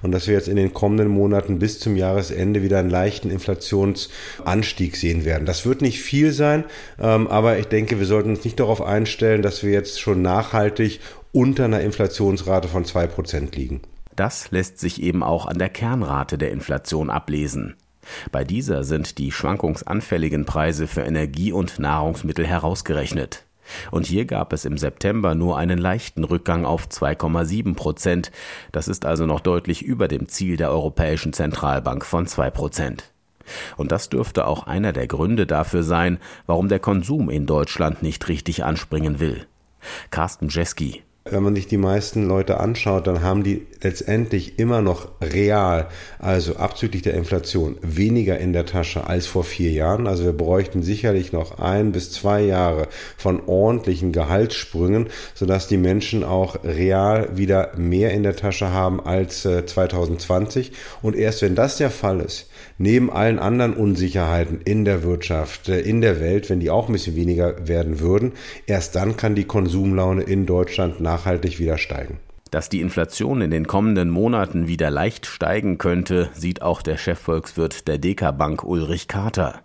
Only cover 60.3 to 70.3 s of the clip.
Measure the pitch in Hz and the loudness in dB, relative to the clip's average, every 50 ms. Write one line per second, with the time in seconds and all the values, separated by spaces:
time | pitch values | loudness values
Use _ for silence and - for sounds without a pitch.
60.3 | 90 92 107 107 - 131 123 - - - - - - - - 110 104 - 107 107 | 0 0 0 0 -2 -4 -4 -4 -10 -16 -16 -16 -16 -4 -4 -2 0 2 2 0
61.3 | 110 - - 98 92 90 117 139 139 - 156 131 - - - 101 95 92 - - | 2 2 2 2 4 4 2 2 2 0 0 0 0 0 0 0 0 0 -2 -4
62.3 | - - - - - - - - - - 90 101 113 123 123 - - 85 107 113 | -6 -10 -12 -16 -20 -20 -20 -20 -6 0 4 6 6 6 4 4 2 2 2 2
63.3 | 113 - - 98 117 123 123 117 107 107 107 104 95 87 92 90 87 98 85 80 | 2 2 2 2 2 4 2 2 2 2 2 2 4 2 2 0 2 2 2 2
64.3 | 85 85 82 82 80 - - 95 104 110 104 101 98 87 80 87 87 82 - - | 2 2 2 0 -2 -4 0 0 2 2 4 4 2 2 2 0 0 0 0 -2
65.3 | 87 78 78 73 - - - - 92 90 - - 110 117 117 110 90 78 80 82 | 0 0 -2 -4 -6 -10 -4 0 0 0 2 2 2 4 4 4 4 4 2 2
66.3 | 92 104 104 - 98 87 82 80 80 110 113 110 113 95 - 92 80 82 85 87 | 2 2 2 2 0 0 2 2 2 2 2 2 0 -2 0 -2 0 0 2 2
67.3 | 87 85 87 87 - 87 87 80 85 85 82 78 78 73 78 85 92 104 120 127 | 2 2 2 0 0 -2 -2 0 0 0 2 0 -2 0 2 4 4 4 2 0
68.3 | - - - - - - - - 104 95 87 - - 90 95 104 110 110 - 110 | -4 -6 -16 -16 -16 -14 -4 -2 -2 0 0 -2 -2 0 0 0 0 0 0 0
69.3 | 104 107 95 - - 107 95 90 85 95 98 98 95 92 92 92 95 92 - - | 2 2 0 0 0 0 2 2 2 2 2 2 4 4 2 2 2 0 0 0